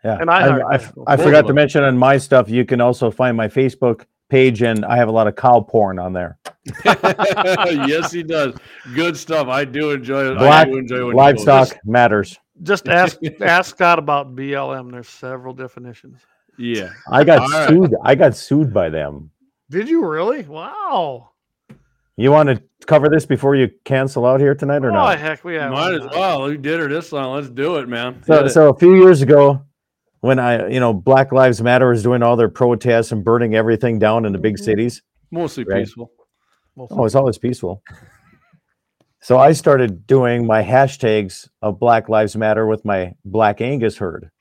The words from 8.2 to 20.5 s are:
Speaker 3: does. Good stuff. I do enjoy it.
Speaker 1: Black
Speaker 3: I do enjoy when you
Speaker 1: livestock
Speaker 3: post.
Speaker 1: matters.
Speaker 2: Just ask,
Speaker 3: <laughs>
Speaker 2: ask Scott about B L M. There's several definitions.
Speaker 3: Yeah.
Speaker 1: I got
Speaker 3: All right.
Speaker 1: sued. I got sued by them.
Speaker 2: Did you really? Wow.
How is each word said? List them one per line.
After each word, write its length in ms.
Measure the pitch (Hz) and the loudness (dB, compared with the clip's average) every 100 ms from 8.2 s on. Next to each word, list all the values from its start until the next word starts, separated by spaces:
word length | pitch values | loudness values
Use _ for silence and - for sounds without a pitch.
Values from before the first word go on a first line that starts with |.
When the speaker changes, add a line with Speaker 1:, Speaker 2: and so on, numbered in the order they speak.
Speaker 3:
does. 320 | 160 160 139 - - - 131 | -6 -4 -6 -8 -20 -20 -12
Good 220 | 127 170 160 | -6 -6 -6
stuff. 320 | - 160 127 | -6 -6 -4
I 160 | 131 | -4
do 260 | 139 135 151 | -6 -6 -4
enjoy 400 | 143 120 135 135 | -6 -6 -4 -4
it. 60 | 131 | 2
Speaker 1:
Black 300 | 135 151 131 | 6 6 4
Speaker 3:
I 20 | |
do 80 | 131 | 0
enjoy 200 | 123 127 | -6 -6
when 80 | 120 | 0
you 60 | 117 | 4
Speaker 1:
livestock 520 | 139 139 - 135 131 | 4 4 4 4 4
Speaker 3:
post. 120 | - | -4
Speaker 1:
matters. 540 | 104 120 117 104 95 - _ _ | -2 2 2 2 -4 -12 _ _
Speaker 2:
Just 260 | 165 196 - | -6 -4 0
ask, 300 | 175 175 - 156 | 2 2 -2 -12
Speaker 3:
<laughs> 100 | - | -4
Speaker 2:
ask 340 | 196 175 180 - | 0 0 -2 -2
Scott 220 | 175 170 | 0 0
about 360 | 147 143 135 | 0 -4 -6
B 200 | 127 135 | -12 -8
L 180 | 139 135 | -8 -8
M. 160 | 135 123 | -10 -14
There's 180 | 123 117 | -20 -20
several 460 | - 127 131 127 | -18 -14 -14 -16
definitions. 680 | 127 127 - 123 113 127 127 _ _ _ - | -16 -18 -18 -20 -20 -20 _ _ _ _ -12
Speaker 3:
Yeah. 320 | 120 110 92 - - | -8 -6 -8 -16 -2
Speaker 1:
I 140 | 131 | 2
got 160 | 156 151 | 4 4
Speaker 3:
All 80 | 127 | 2
right. 200 | 156 139 | -2 2
Speaker 1:
sued. 260 | 165 175 110 | 4 2 0
I 100 | - | 0
got 220 | 139 156 107 | 2 2 0
sued 360 | - 139 147 | -2 -2 0
by 160 | 101 82 | -2 -2
them. 420 | 78 73 71 78 _ _ _ _ | -4 -8 -12 -20 _ _ _ _
Speaker 2:
Did 180 | 160 240 | -10 -4
you 160 | 330 233 | -4 -2
really? 360 | 156 196 285 | -4 -4 -6
Wow. 880 | 151 | -10